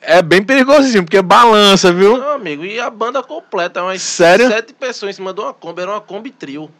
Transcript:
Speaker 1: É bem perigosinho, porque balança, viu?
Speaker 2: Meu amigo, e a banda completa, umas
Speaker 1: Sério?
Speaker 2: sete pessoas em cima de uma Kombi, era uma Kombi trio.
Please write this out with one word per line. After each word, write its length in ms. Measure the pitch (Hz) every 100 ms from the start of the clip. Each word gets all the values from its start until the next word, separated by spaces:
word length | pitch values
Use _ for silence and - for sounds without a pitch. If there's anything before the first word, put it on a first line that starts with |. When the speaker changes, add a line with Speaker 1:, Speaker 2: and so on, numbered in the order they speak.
Speaker 1:
É 160 | - 170
bem 220 | 165 175
perigosinho, 640 | 208 269 262 294 269 220
porque 180 | 165 196
balança, 680 | 180 202 240 214 202 196 190
viu? 240 | 175 196 254
Speaker 2:
Meu 140 | 277
amigo, 320 | 285 185 147
e 160 | 180 220
a 100 | 247
banda 320 | 220 226 269
completa, 640 | 240 311 - 202 175 180
umas 180 | 180 185
Speaker 1:
Sério? 460 | - - 170 190 247
Speaker 2:
sete 240 | 214 226
pessoas 380 | _ 262 233 202
em 20 |
cima 200 | 190 190
de 80 | 185
uma 140 | 226
Kombi, 260 | - 160 170
era 100 | 180
uma 80 | 208
Kombi 300 | 208 196 240
trio. 380 | - 147 143 156 _